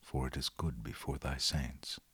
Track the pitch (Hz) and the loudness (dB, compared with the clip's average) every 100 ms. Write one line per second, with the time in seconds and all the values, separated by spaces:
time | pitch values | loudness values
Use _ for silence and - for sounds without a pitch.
0 | - 67 65 67 67 - 80 57 55 - | 0 0 2 0 -2 0 0 0 -6 -6
1 | - 67 73 69 - 78 64 60 - - | -2 0 0 2 4 4 0 -2 -8 -8
2 | _ | _